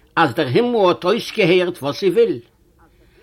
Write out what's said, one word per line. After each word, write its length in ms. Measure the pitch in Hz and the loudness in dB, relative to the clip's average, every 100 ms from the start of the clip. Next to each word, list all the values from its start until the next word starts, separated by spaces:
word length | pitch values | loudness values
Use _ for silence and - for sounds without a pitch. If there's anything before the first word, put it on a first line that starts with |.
| _ - | _ 0
אז 180 | 160 | 0
דער 120 | 113 139 | 0 -2
הימל 300 | 147 240 233 185 | 0 0 2 2
האט 160 | 170 | 0
אויסגעהערט, 760 | 180 226 - - 185 185 180 - | -2 -2 -4 -2 2 2 0 -4
וואס 180 | 135 - | -8 -2
זי 100 | 196 | -2
וויל. 280 | 180 226 131 - _ _ _ _ _ _ _ | 2 0 -2 -10 _ _ _ _ _ _ _